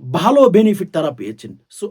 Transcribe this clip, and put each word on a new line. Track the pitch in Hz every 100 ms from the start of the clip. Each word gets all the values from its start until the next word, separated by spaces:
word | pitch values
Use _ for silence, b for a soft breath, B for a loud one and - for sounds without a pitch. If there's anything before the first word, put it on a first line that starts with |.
| 127
ভালো | 127 214 277 254
বেনিফিট | 190 214 196 175
তারা | 160 156
পেয়েছেন। | 123 104 110 110 92 _ -
So | 202